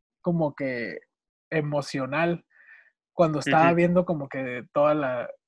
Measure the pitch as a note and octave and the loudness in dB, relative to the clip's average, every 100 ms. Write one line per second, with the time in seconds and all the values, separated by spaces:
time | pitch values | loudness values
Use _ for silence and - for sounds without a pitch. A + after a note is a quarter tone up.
0 | _ _ F3+ E3+ D3+ - C#3 B2 G#2+ D#2 | _ _ -4 0 -2 -4 -6 -6 -8 -10
1 | - _ _ _ _ D#3+ D3 D3 C#3 C#3+ | -16 _ _ _ _ -4 -2 -4 -4 -6
2 | C3 D3 E3+ E3+ - _ _ - _ _ | -4 -2 -2 -2 -10 _ _ -20 _ _
3 | _ - D#3+ D3+ - D#3+ E3+ E3+ F3 F3 | _ 0 2 2 2 4 4 4 4 4
4 | F3 D#3+ C3+ C3+ C3 B2 - D3 D3 D3+ | 2 -2 -6 -8 -8 -8 -4 2 2 2
5 | C3+ B2 - - | -2 -4 -8 -14